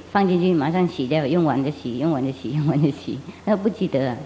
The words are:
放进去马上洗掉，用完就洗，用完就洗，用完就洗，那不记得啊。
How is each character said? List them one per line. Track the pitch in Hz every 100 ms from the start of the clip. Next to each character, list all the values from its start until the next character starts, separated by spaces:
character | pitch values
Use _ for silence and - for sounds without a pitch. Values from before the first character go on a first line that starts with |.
| -
放 | 202 190
进 | 180
去 | 180
马 | 170 139
上 | 180 175
洗 | - 127
掉， | 156 139
用 | 180
完 | 160 127
就 | 135
洗， | - 123 120
用 | 156
完 | 143
就 | 135
洗， | 135 110
用 | 151 147
完 | 147
就 | 147
洗， | 139 - 127 - - -
那 | 202
不 | 202
记 | 175 185
得 | 135 131
啊。 | 120